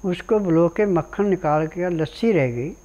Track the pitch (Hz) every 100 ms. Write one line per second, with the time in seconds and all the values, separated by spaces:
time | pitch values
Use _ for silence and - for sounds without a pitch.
0 | 196 180 - 214 190 165 170 170 208 170
1 | 151 - 202 185 156 151 156 175 180 170
2 | 151 - 226 185 127 120 143 -